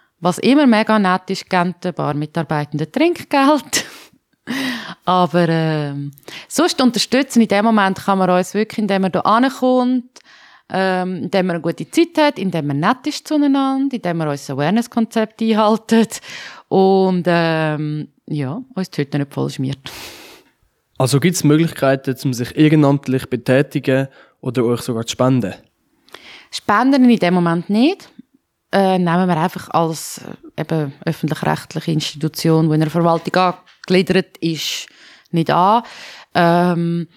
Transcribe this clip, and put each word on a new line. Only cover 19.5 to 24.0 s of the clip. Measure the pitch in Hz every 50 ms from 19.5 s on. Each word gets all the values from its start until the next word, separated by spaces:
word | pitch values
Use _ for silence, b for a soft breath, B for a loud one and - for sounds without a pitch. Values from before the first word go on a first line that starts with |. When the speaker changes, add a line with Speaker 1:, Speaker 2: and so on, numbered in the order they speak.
| 139 - 135 131 139 - _ B B B B B B B B B B B B B B B _ _ _ _ _ _ _ _
Speaker 2:
Also | 131 123 143 139
gibt's | 123 185 175 - -
Möglichkeiten, | 147 143 156 165 156 - - - 135 135 135 - 139 127 - -
um | 139 123
sich | 113 123 - - -
ehrenamtlich | 156 156 160 156 147 139 143 143 - - 127 131 -
zu | -
betätigen | - 117 - - 127 135 143 143 - 151 123 139 131 131